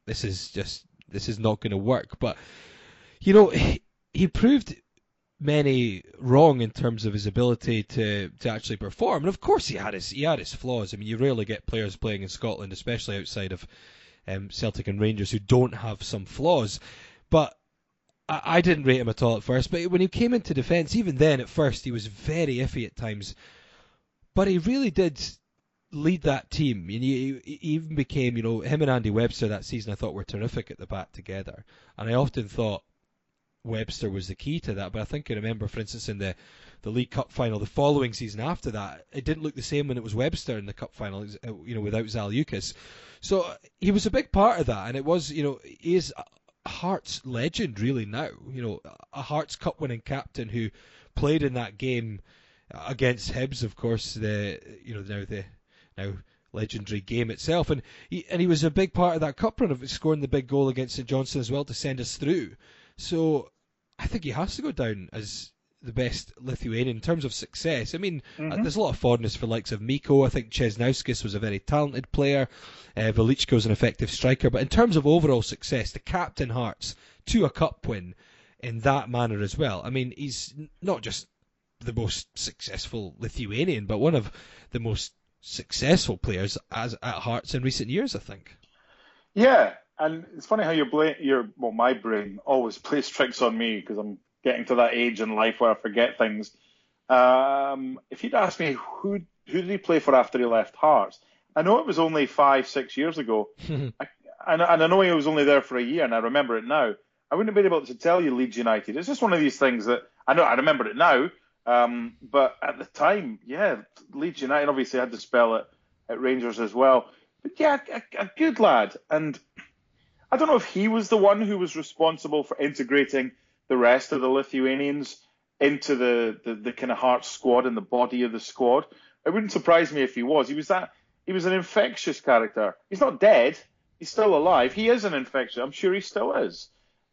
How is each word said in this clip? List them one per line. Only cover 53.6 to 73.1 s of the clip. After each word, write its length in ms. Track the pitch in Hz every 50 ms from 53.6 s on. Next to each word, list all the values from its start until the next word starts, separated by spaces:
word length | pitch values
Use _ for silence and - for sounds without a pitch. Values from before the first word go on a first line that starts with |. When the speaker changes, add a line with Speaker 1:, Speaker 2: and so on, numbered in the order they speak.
| 120
Speaker 1:
of 100 | 107 -
course, 400 | - - 117 113 107 - - -
the, 460 | 110 110 107 107 101 101 98 80 - - - 107 - -
you 100 | 120 110
know, 60 | 101
now 220 | 95 98 101 101 98 107
the, 160 | 110 98 95 - - _ _ _ _ _ _ _ _
now 160 | 98 98 101 95 95 - _ _ _ _ _
legendary 480 | - 104 110 - - 110 101 - 104 101
game 300 | 92 - 113 120 117 113
itself, 380 | - - - 160 165 175 - -
and 120 | 151 127 - - - - - -
he, 160 | 170 180 - -
and 100 | 185 175
he 60 | 180
was 160 | 180 165 143
a 80 | 151 160
big 220 | 147 190 190 170 -
part 220 | 180 180 175 165
of 40 | 160
that 140 | 156 143 -
cup 240 | - 220 220 - -
run 120 | 254 180
of 180 | 139 123 131 131
scoring 300 | - - - 156 156 147
the 80 | 139 127
big 180 | 147 139 127
goal 220 | 120 139 139 139 135
against 260 | 123 127 131 120 -
St 140 | 143 123 117
Johnstone 320 | 135 131 135 - - 139
as 100 | 120 107
well 140 | 135 143 143
to 100 | - 123
send 260 | - - 139 131 123
us 160 | 117 - -
through. 360 | - 139 147 185 170 113 - - - _ _ _ _ _ _ _
So 540 | - - - 175 165 160 160 151 135 - - _ _ _ _ _ _ _ _ _ -
I 80 | -
think 180 | - - 208 160
he 60 | 139
has 260 | 107 143 185 - -
to 60 | -
go 100 | 269 302
down 360 | 151 - 123 113 107 98 90 -
as 400 | - 110 107 101 - - - - _ _ _ _ _ _
the 100 | - 120
best 400 | 107 123 123 120 - - - - - -
Lithuanian 560 | 127 127 143 - - 120 110 117 127 131 113
in 40 | 110
terms 240 | - 165 170 160 139
of 80 | 127
success. 640 | - - - - - - - 165 151 123 110 - -
I 40 | 165
mean, 240 | 202 190 165 139 - - -
Speaker 2:
Mm-hmm. 160 | - 151 156
Speaker 1:
uh, 40 | -
there's 180 | 196 233 - -
a 60 | 214
lot 100 | 208 135
of 80 | 117 -
fondness 380 | - 123 120 117 113 104 -
for 100 | - -
likes 240 | 113 113 113 - -
of 100 | 113 101
Mikko. 440 | 107 120 139 143 - - 143 139 135
I 40 | 123
think 220 | - 135 110 113
Chesnauskis 720 | - - 127 113 104 113 120 131 135 - - - 117 -
was 140 | - 107 101
a 20 | 101
very 220 | 113 107 101 98
talented 500 | - - 147 147 147 143 131 127 127 -
player. 380 | - 143 139 139 139 139 139 - - - - - - - - - -
Uh, 160 | 104 110 110